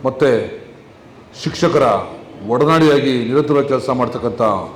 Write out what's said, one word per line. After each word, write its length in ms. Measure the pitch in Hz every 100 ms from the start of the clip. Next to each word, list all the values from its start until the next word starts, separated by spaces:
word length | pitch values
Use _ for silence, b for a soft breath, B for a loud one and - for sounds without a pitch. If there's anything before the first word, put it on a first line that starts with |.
| 131
ಮತ್ತು 240 | 127 143 113 92 - - - - - - - - -
ಶಿಕ್ಷಕರ 420 | 156 - 170 147 127 98 90 - - - 98
ಒಡನಾಡಿಯಾಗಿ 600 | 120 147 160 156 143 135 127 117
ನಿರಂತರವಾಗಿ 420 | 139 147 143 139
ಕೆಲಸ 140 | 131 127 127
ಮಾಡ್ತಕ್ಕಂಥ 400 | 120 120 117 - 110 98 82